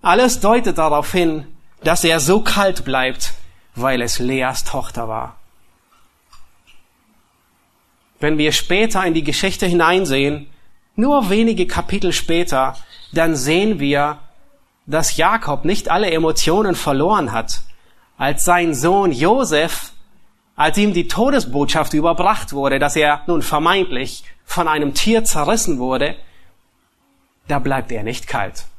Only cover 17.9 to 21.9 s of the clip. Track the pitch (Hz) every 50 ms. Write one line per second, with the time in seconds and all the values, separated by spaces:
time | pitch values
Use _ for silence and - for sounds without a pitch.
17.9 | _ _ _ _ _ _ 131 139 147 - - - 175 175 175 165 151 123 131 170
18.9 | 185 202 196 180 147 120 147 175 226 269 262 196 156 147 160 165 - - - -
19.9 | - - - _ - - - - _ _ _ _ _ - 147 160 156 202 208 208
20.9 | 185 175 165 - - 180 226 269 294 269 - 123 123 147 143 - - 160 147 -